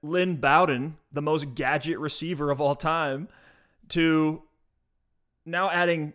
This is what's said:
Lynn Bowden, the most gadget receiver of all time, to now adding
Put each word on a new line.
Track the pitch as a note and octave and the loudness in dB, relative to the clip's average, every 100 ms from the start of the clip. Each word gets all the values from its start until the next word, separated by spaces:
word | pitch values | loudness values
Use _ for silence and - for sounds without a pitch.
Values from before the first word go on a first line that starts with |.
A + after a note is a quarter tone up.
Lynn | D3+ F3+ F#3 D#3 | -4 0 0 0
Bowden, | C#3 D#3 F3+ B2 D3+ D3+ _ | 4 4 4 2 -4 -10 _
the | D3 | -6
most | D3 D#3 C#3+ A#2 | -2 -2 -2 -4
gadget | C3 D3 C#3+ D#3+ | 0 0 -2 -4
receiver | D3 - E3 D3+ D3 | -4 -6 -6 -4 -2
of | C#3 | 0
all | C#3+ C#3+ | 0 0
time, | D#3+ E3 D3 C3+ F#3 - - _ _ _ _ | -2 -2 -2 -4 -8 -16 -20 _ _ _ _
to | E3+ E3 D#3+ D#3 D#3 - _ _ _ _ _ _ _ _ _ D#3+ | 0 4 4 2 -2 -12 _ _ _ _ _ _ _ _ _ -6
now | F3 F#3+ | -2 0
adding | F3 F3 E3 D3+ | 2 2 0 -4